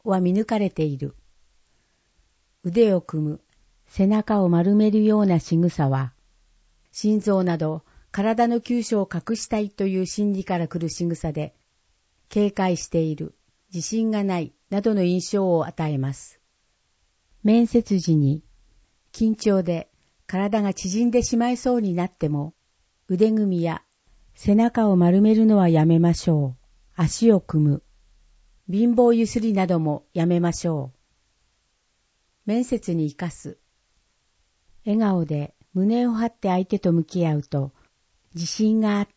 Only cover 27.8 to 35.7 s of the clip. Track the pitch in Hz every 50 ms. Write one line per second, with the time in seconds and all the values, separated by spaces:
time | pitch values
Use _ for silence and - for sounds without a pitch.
27.8 | _ _ _ _ _ _ _ _ _ _ _ _ _ _ _ _ _ - 175 208
28.8 | 233 240 233 233 240 240 233 226 226 208 - 240 214 226 202 190 185 175 180 165
29.8 | 160 151 147 - _ _ - 175 165 175 175 175 175 170 165 - - 170 160 147
30.8 | 135 127 - _ _ _ _ _ _ _ _ _ _ _ _ _ _ _ _ _
31.8 | _ _ _ _ _ _ _ _ _ _ _ _ - 208 214 240 247 - 247 220
32.8 | - - 170 165 156 151 147 - 180 165 - - - 147 - _ _ _ _ _
33.8 | _ _ _ _ _ _ _ _ _ _ _ _ _ _ _ _ _ _ _ -
34.8 | - 214 208 226 220 202 190 180 160 147 151 147 143 - _ _ _ _